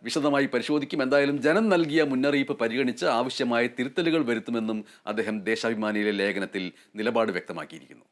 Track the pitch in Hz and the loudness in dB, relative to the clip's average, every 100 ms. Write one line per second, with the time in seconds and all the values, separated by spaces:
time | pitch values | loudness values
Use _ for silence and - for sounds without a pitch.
0 | 117 156 147 143 139 123 117 151 139 156 | -6 -2 2 2 2 0 0 -2 -2 -2
1 | 131 143 139 143 131 175 220 180 165 156 | 2 4 4 2 2 2 4 2 2 2
2 | 147 131 139 143 135 139 117 117 131 123 | 2 2 2 2 0 -2 -2 0 -2 0
3 | 175 117 127 - 123 120 120 120 135 135 | 0 2 0 -2 0 2 0 -2 -4 0
4 | 165 160 127 117 110 117 110 110 104 - | 0 2 2 -2 -2 -4 -2 -4 -8 -16
5 | - 107 104 107 95 113 113 113 107 104 | -8 -4 -2 -2 -2 -2 -2 -2 -2 0
6 | 104 101 98 98 95 98 92 - - 104 | 0 2 0 0 -4 -6 -8 -10 -20 -6
7 | 107 117 110 90 - 85 78 82 67 - | -2 0 0 -2 -6 -10 -10 -14 -20 -20
8 | _ | _